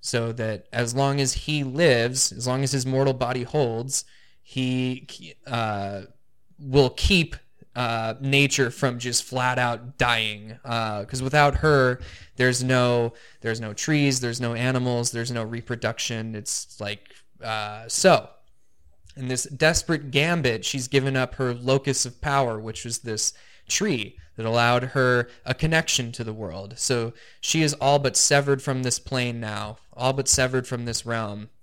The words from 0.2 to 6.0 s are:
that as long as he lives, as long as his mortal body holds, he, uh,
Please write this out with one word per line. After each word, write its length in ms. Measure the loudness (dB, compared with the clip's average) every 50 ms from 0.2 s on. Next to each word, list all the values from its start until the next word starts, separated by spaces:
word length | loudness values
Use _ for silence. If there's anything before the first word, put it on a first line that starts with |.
| -2 -2 -4
that 340 | -4 -4 -4 -4 -6 -10 -8 -4
as 200 | -4 -4 -2 0
long 280 | 0 2 2 2 2
as 120 | 0 0 -2
he 300 | -4 -4 -2 -2 -2 -2
lives, 680 | -2 0 4 6 6 6 6 4 0 0 0 -2 -2 -2
as 120 | -4 -4
long 180 | -2 0 0 0
as 100 | 0 0
his 120 | 0 0
mortal 280 | 0 2 2 4 2 2
body 300 | 0 -2 -2 -2 -4 -4
holds, 600 | -2 0 0 2 2 0 -2 -4 -4 -4 -6 -6 -6 -18 -20 -20 -20 -20 -20 -20
he, 920 | -10 -4 -2 -2 0 0 0 0 -2 -2 -6 -10 -16 -18 -18 -18 -20 -20 -18 -12
uh, 560 | -6 -4 -2 -2 -2 -2 -2 -4 -6 -6 -8